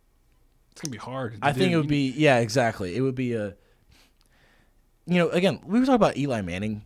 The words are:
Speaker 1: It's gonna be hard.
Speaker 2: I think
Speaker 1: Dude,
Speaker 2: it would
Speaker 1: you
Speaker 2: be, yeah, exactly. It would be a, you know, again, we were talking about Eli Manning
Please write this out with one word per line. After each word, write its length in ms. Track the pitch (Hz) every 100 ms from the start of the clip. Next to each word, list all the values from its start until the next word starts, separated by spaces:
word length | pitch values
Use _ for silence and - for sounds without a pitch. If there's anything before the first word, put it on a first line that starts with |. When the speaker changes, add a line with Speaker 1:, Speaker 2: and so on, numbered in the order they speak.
| _ _ _ _ _ _ _
Speaker 1:
It's 80 | -
gonna 100 | 151
be 60 | 107
hard. 400 | - 131 120 107
Speaker 2:
I 120 | 139
think 140 | 127 185
Speaker 1:
Dude, 40 |
Speaker 2:
it 40 | 165
would 80 | 151
Speaker 1:
you 40 |
Speaker 2:
be, 200 | 147 135 127
yeah, 220 | 151 123
exactly. 580 | 117 127 117 - 90 101
It 20 |
would 140 | 131 127
be 160 | 127
a, 220 | 113 104 95 _ _ _ _ _ _ _ _ _ _ _ _ _ _ -
you 100 | 175
know, 140 | 165
again, 320 | 175 185 117 151
we 140 | 226
were 60 | 262
talking 100 | 247
about 220 | 160 120
Eli 240 | 143 113
Manning 420 | 90 90 110 107